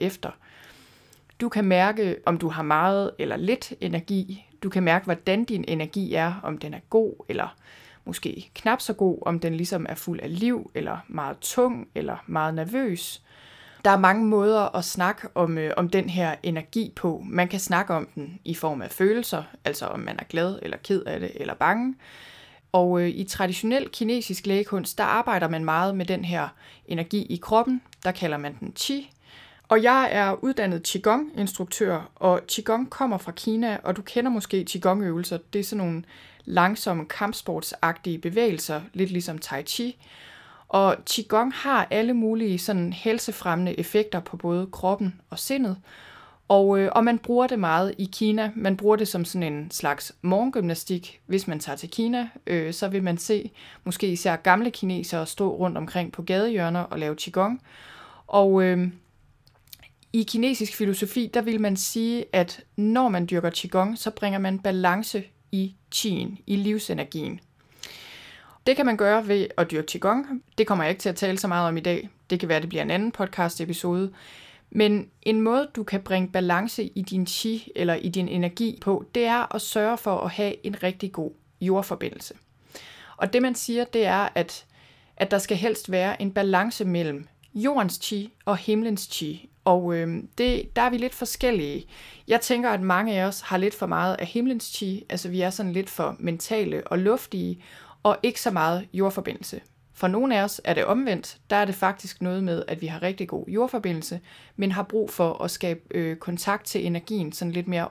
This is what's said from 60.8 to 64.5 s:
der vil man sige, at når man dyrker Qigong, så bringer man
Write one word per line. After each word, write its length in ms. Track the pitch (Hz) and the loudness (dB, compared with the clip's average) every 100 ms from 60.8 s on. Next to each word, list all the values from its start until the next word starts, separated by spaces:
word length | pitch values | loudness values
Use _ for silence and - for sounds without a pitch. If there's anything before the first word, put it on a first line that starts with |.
| 202 190 202 254 220 | 0 0 -2 -2 0
der 80 | 240 | 0
vil 200 | 220 220 | 0 2
man 160 | 208 190 | 2 0
sige, 480 | - 226 226 240 - | -2 -2 0 -2 0
at 300 | 185 175 - - - | 2 2 -2 -12 -2
når 340 | 208 240 254 | 2 4 4
man 180 | 185 170 | 2 0
dyrker 200 | 175 170 | 0 0
Qigong, 480 | - 180 185 196 226 | -2 -2 0 0 -2
så 140 | 220 | -6
bringer 280 | 214 202 196 | -4 -2 0
man 200 | 190 | -2